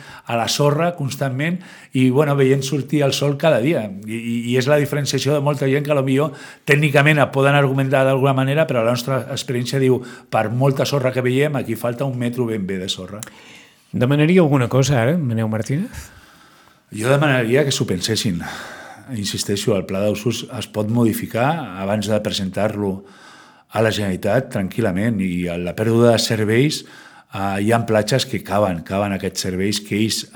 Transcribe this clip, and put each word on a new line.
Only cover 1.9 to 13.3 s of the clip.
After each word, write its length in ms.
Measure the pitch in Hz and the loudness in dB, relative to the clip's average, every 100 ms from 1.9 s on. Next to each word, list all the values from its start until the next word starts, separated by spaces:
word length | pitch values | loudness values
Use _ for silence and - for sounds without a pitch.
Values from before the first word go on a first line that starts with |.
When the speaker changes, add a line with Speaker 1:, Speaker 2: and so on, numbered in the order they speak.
Speaker 1:
i, 160 | 131 131 | 2 4
bueno, 240 | 127 147 139 | 4 4 4
veient 240 | 131 139 | 4 2
sortir 440 | 135 147 - 151 139 | 0 -4 -2 0 2
el 80 | - | 0
sol 220 | 143 139 | -2 2
cada 220 | 160 120 | 2 2
dia. 220 | 135 151 104 95 | 2 0 -4 -8
I, 140 | 107 113 | -10 -8
i, 160 | 117 117 117 | -4 -4 0
i 60 | 127 | 0
és 80 | 127 | 4
la 80 | 147 | 2
diferenciació 500 | 139 143 135 135 131 147 | 2 -2 -2 -2 0 0
de 20 | |
molta 300 | 143 139 135 | 0 0 0
gent 140 | 131 143 | 0 0
que, 60 | |
a 20 | 147 | 0
lo 80 | |
millor, 300 | 135 135 151 - - - - | 2 0 0 -4 -18 -6 0
tècnicament 560 | 147 151 139 147 151 | 2 4 4 6 4
et 80 | 131 | 4
poden 240 | 135 139 143 | 4 4 4
argumentar 480 | 135 135 135 135 | 4 2 2 2
d'alguna 300 | 135 135 139 131 | 4 4 2 2
manera, 320 | 131 147 160 | 2 2 0
però 160 | 123 | 2
la 80 | 113 | 0
nostra 300 | 120 139 131 117 | 0 -2 -4 -4
experiència 480 | 135 - 120 123 139 | -8 -4 -4 -2 0
diu: 220 | 131 120 - - - | 2 2 -2 -18 -4
«Per 200 | 113 107 | -2 0
molta 320 | 120 139 135 | 2 2 2
sorra 300 | 127 143 127 123 | 0 0 0 0
que 80 | |
veiem, 320 | 123 131 151 135 | 0 2 0 -2
aquí 240 | 113 110 | -4 -4
falta 240 | 120 123 | -4 -4
un 160 | 143 123 | -4 -4
metro 240 | 120 120 117 | -4 -2 -2
ben 220 | 110 95 | -4 -4
bé 140 | 95 | -6
de 60 | 92 | -6
sorra.» 300 | - 92 104 - | -8 -10 -14 -16